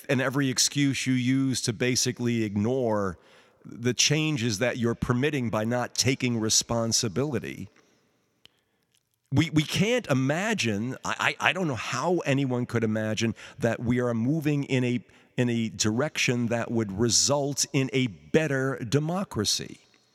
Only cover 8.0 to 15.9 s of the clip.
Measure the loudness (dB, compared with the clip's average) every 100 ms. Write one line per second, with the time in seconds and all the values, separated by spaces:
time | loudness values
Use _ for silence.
8 | _ _ _ _ _ _ _ _ _ _
9 | _ _ _ 2 4 2 0 0 2 2
10 | 2 0 2 0 0 -2 0 0 -2 -6
11 | -6 0 0 2 2 2 -2 -2 -4 -2
12 | 0 0 2 0 2 -2 0 0 0 0
13 | -2 -2 -2 -2 -12 -2 -2 0 0 0
14 | 0 0 0 0 0 0 0 0 2 -2
15 | -4 -20 _ 0 2 2 -2 0 0